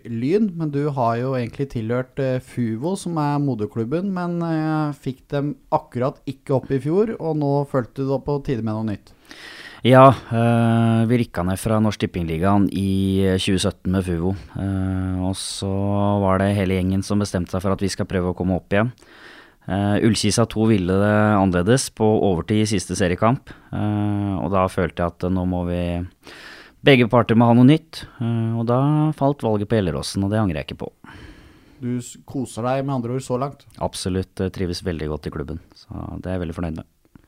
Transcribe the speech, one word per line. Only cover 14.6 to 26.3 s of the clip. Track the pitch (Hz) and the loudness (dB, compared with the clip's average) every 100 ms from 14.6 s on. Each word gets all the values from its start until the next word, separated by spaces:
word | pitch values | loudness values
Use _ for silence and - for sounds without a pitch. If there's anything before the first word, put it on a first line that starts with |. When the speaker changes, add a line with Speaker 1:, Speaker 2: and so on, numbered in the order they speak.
| 98 95 95 92 92 92 | -4 -2 -2 -2 -2 -2
Speaker 2:
og | 92 95 | -4 -4
så | - - 98 98 101 101 101 101 | -8 -8 -4 -2 -2 0 0 2
var | 98 95 | 2 2
det | 98 104 | 2 2
hele | 92 95 | 0 0
gjengen | 92 95 | 0 -2
som | - 104 | -2 -2
bestemte | 101 98 87 | -2 -4 -4
seg | 92 | -4
for | 98 | -2
at | 95 | -2
vi | 98 | -2
skal | - 98 | -4 -4
prøve | 95 90 | -2 -2
å | 87 | -2
komme | 92 87 | -2 -2
opp | - | 0
igjen. | 101 120 - - - - - - _ - | 0 0 -4 -20 -20 -20 -20 -20 _ -6
Eh, | 95 101 104 | -2 0 2
Ullkisa | 117 101 107 98 113 | 2 2 0 2 0
to | 110 110 | 2 2
ville | 107 87 | 2 2
det | 95 104 104 107 104 | 2 2 4 4 4
annerledes | 95 90 90 131 - | 4 2 2 2 0
på | - | 0
overtid | 110 107 101 85 80 107 | 2 4 2 0 0 0
i | 107 | 2
siste | 101 - 90 | 0 -2 -2
seriekamp, | 90 90 110 135 - - - | 0 2 2 0 -4 -20 -10
eh, | - 104 104 104 101 101 95 | -4 -2 -2 -2 -2 -2 -4
og | 80 | 0
da | 95 92 | 2 0
følte | - 85 - | 0 -2 -2
jeg | 87 | -4
at | - 90 | -4 -2
nå | 92 90 | -2 -2
må | 90 87 | -2 -2
vi, | 87 87 87 87 _ - | -2 -2 -4 -6 _ -20